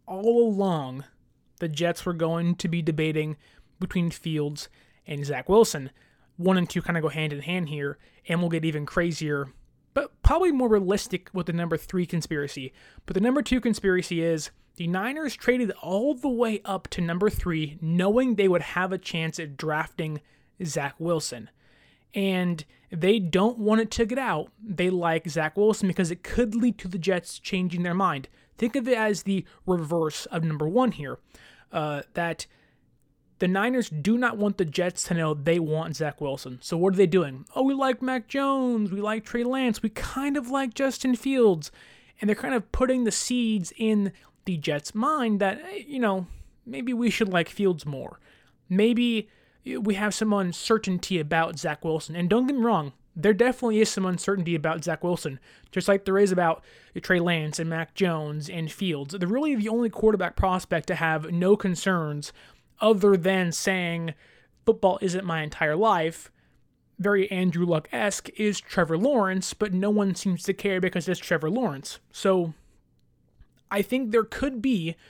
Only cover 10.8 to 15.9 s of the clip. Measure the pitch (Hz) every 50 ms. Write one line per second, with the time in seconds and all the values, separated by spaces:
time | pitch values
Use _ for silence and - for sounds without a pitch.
10.8 | 196 180 202 202 - - 185 175 - - - 185 170 - 165 170 175 170 165 156
11.8 | - - - 185 180 - - 165 - - 165 147 143 135 - 147 131 131 - _
12.8 | - - - - _ - 180 196 202 247 262 294 - - 254 254 - 240 208 -
13.8 | - 190 185 185 175 - 180 165 160 170 165 156 151 - - _ _ _ _ -
14.8 | 175 165 175 185 202 240 277 311 320 269 - - - - 254 254 247 196 - -
15.8 | - 170